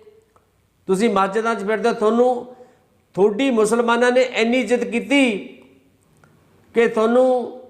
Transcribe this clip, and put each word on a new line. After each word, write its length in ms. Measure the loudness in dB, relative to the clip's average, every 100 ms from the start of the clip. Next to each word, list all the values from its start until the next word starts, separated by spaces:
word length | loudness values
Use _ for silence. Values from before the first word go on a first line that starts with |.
| -20 _ _ _ _ _ _ _ -4
ਤੁਸੀਂ 220 | 0 0
ਮਸਜਿਦਾਂ 460 | 0 0 -2 -4 -4
'ਚ 80 |
ਫਿਰਦੇ 260 | -4 -2 -2
ਹੋ, 40 |
ਤੁਹਾਨੂੰ, 640 | 0 0 2 2 0 -8 -20 -20 _ _ _ _
ਤੁਹਾਡੀ 380 | 0 0 2 0
ਮੁਸਲਮਾਨਾਂ 600 | 2 0 0 0 0 2
ਨੇ 100 | 2
ਇੰਨੀ 380 | 0 0 0 0
ਇੱਜ਼ਤ 240 | 0 -2
ਕੀਤੀ 540 | -2 -6 0 2 2 0 -8 -20 -20 _ _ _ _ _ _ _ _ _ _
ਕਿ 140 | 0 0
ਤੁਹਾਨੂੰ 760 | 2 2 4 4 2 -4 -12